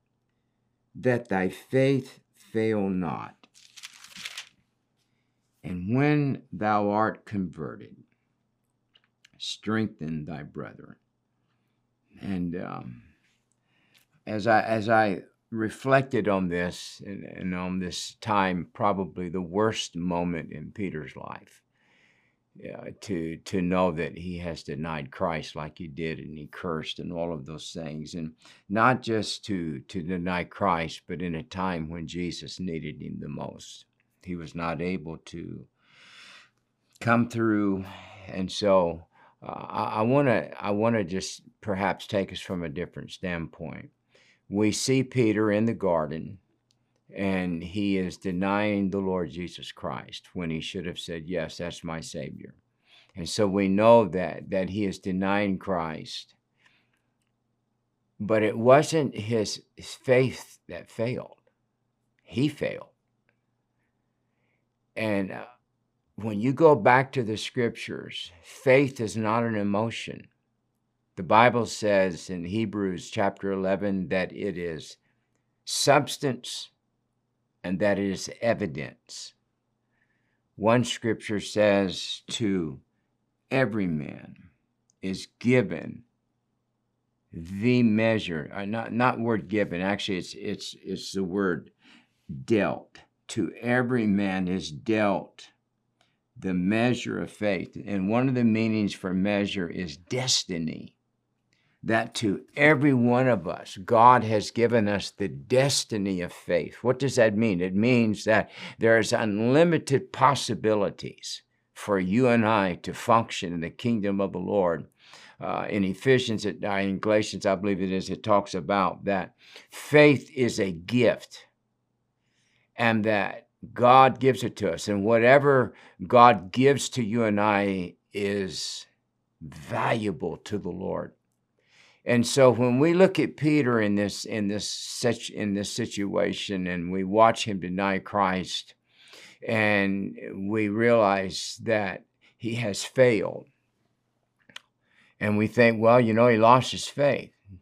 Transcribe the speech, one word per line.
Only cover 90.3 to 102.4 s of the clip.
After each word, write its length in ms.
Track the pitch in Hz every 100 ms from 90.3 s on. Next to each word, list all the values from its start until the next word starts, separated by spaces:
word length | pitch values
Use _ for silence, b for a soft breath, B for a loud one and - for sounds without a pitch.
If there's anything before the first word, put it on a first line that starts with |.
| -
it's, 380 | 101 92 - 60
it's 300 | 90 95 -
the 120 | 95 90
word 460 | 98 95 78 - _ b b b b - 71 -
dealt. 540 | 110 85 - - - - _ -
"To 220 | - 85 -
every 480 | 117 123 120 127 107
man 400 | 101 98 95 92
is 240 | 92 -
dealt 760 | 71 - 107 104 87 - - - _ _ _ _ _ _ _ _ -
the 140 | 95
measure 680 | 90 92 110 123 120 117 101
of 80 | 92
faith." 460 | - 107 90 - - 120
And 220 | 101 95
one 220 | 117 135
of 60 | 123
the 100 | 117
meanings 480 | 110 113 110 98
for 200 | - 95
measure 540 | 92 101 101 101 95 87
is 300 | - 90 71
destiny. 960 | - 127 131 - - 85 80 - - _ _ _ _ _ _ _ _ _
That 320 | - 113 120 -
to 280 | 107 92